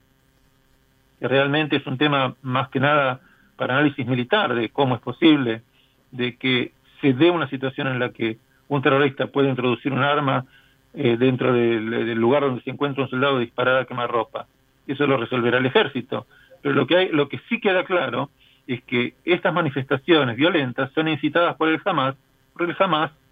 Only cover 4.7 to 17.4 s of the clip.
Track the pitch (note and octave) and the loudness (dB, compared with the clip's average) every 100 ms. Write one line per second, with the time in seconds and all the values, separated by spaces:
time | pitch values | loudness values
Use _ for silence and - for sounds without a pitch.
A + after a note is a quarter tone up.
4.7 | - C3+ A#2 B2+ - E3 D3 A#2+ A2+ - | 0 0 0 -6 2 4 4 2 -4 -8
5.7 | _ _ _ _ B2+ B2 - C3 B2 - | _ _ _ _ -6 -6 -4 -2 0 -2
6.7 | _ _ - C#3+ B2+ E3+ E3+ C3+ C3 C3 | _ _ -2 0 4 4 2 -2 -4 -6
7.7 | C#3 C3+ B2+ A#2+ - A2+ A2 _ _ - | -6 -4 -4 -4 -4 -6 -6 _ _ -6
8.7 | C#3+ D3 C3+ C#3+ C#3 C3 C#3+ C#3 B2+ B2 | 0 2 4 2 0 -4 0 0 0 -2
9.7 | A#2 C#3 C3 C#3+ D3 C#3 C3 C3 _ _ | -2 -2 0 0 0 0 -2 -4 _ _
10.7 | _ _ - B2 A#2 C3 B2+ C3 A#2+ A#2 | _ _ -2 0 2 2 2 2 2 2
11.7 | A2+ A2 A#2+ A2+ A2+ A#2 C#3+ C#3 B2 - | 0 -2 -4 -2 0 2 2 0 -4 -8
12.7 | A#2+ C#3+ C#3 B2+ B2+ C#3 C3 A#2+ - B2 | -4 -4 -2 -4 -2 0 0 -2 -2 0
13.7 | C3 B2 B2+ A#2+ A#2 A2 A2 - _ _ | 0 -2 -4 -4 -2 -4 -8 -14 _ _
14.7 | _ - C3+ C#3+ C3 A2+ B2+ A#2+ B2 C3 | _ -8 -2 0 0 -2 -2 0 0 2
15.7 | A3 - B2+ - A2+ - _ _ - C#3+ | 2 0 -4 -8 -8 -10 _ _ -8 -2
16.7 | C#3 C3 F3 F#3 D3+ C#3+ C3 | 0 2 2 2 0 -2 -6